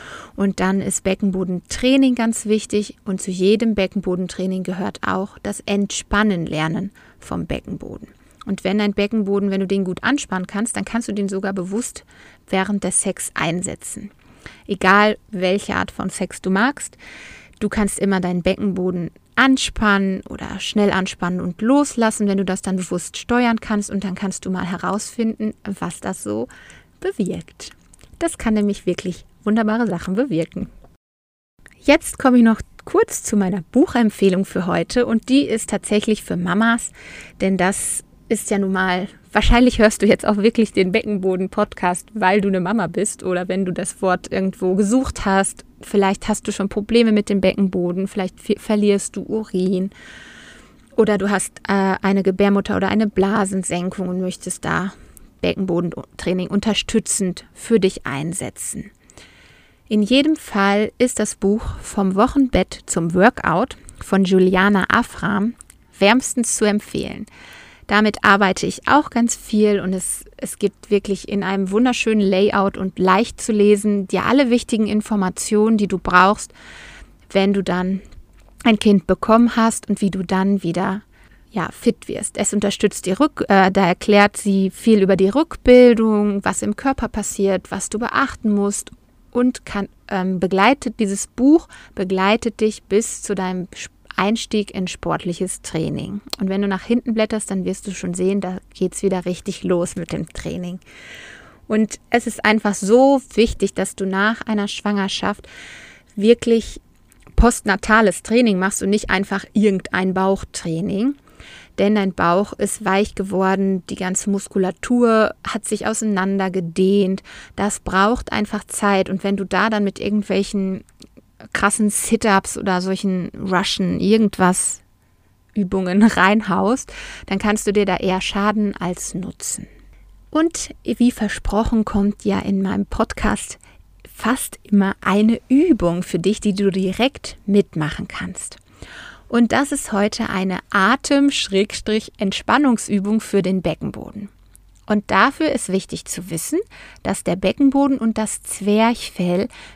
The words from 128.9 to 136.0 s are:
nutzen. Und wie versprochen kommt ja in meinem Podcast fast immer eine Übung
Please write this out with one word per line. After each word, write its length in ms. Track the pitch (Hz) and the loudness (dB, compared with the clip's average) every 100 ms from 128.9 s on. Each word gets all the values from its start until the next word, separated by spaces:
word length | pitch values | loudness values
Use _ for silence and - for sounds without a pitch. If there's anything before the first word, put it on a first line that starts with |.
| 180 - | -6 -8
nutzen. 520 | 202 185 - - - - - - - - - - | -8 -8 -10 -10 -10 -12 -20 -20 -20 -20 -20 -4
Und 400 | 302 330 - - - | 0 0 -2 -10 -10
wie 260 | - 226 240 | -6 2 2
versprochen 760 | - 208 - - 202 226 226 | 2 -4 -4 -2 0 2 0
kommt 400 | 208 202 202 - | 0 0 0 0
ja 140 | 208 190 | -2 -2
in 240 | - 196 | 0 -2
meinem 240 | 190 196 196 | 0 -2 -4
Podcast 720 | - 226 - 208 208 - - _ - _ _ - | -2 -4 -2 -2 -2 -6 -16 _ -20 _ _ -20
fast 460 | - 220 254 - - | -6 -2 -2 -4 -14
immer 320 | - 202 190 - | 0 2 2 -2
eine 400 | - 202 220 226 - | 0 2 4 2 2
Übung 540 | 269 349 247 170 175 | 4 4 4 2 0